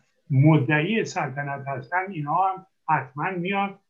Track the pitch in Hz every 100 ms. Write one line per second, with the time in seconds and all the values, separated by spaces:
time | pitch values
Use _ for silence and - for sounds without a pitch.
0 | _ _ - 131 151 156 127 151 175 220
1 | - 180 143 139 143 139 135 135 131 180
2 | 190 165 143 175 190 185 - _ - 147
3 | 127 143 180 180 175 196 196 190